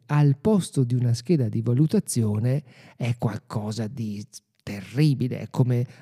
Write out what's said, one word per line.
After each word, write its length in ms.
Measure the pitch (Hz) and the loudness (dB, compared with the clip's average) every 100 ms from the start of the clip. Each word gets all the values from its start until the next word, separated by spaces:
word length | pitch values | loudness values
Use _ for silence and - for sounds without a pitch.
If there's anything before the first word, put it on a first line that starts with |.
| - | -2
al 280 | 147 147 139 | 2 4 4
posto 480 | 214 214 160 - | 2 2 2 -2
di 100 | 123 | 0
una 200 | 127 120 | 0 0
scheda 340 | 117 - 170 117 | 0 0 0 0
di 140 | 110 | -2
valutazione 1040 | 113 123 156 214 - - 110 104 120 139 - - - - | 0 2 2 2 0 0 0 0 0 -2 -6 -16 -20 -6
è 180 | 120 120 | -4 -2
qualcosa 720 | 117 110 - 117 107 107 107 | -4 -6 -6 -6 -6 -6 -6
di 340 | 135 110 104 104 - _ _ | -6 -8 -8 -12 -18 _ _
terribile, 800 | - - 185 123 156 135 123 110 | -12 -12 -6 2 2 2 -2 -6
è 100 | 107 | -6
come 380 | - 123 123 127 - | 0 0 0 -4 -8